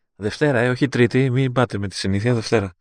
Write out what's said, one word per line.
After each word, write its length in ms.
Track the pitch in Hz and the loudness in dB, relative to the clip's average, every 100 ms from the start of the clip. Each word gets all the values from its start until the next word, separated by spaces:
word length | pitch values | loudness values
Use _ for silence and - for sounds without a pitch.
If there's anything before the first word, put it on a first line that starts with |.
| _ - | _ -10
Δευτέρα, 440 | 101 - 151 123 | -8 -2 0 2
ε, 100 | 123 | 0
όχι 180 | 123 135 | 0 0
Τρίτη, 420 | 120 120 127 135 | 2 2 2 2
μην 220 | 123 131 | 0 0
πάτε 260 | 127 120 101 | 0 -2 -2
με 100 | 101 | -6
τη 80 | - | -4
συνήθεια, 380 | 98 98 117 | -2 0 0
Δευτέρα. 400 | 117 - 113 98 - | 0 0 0 0 -8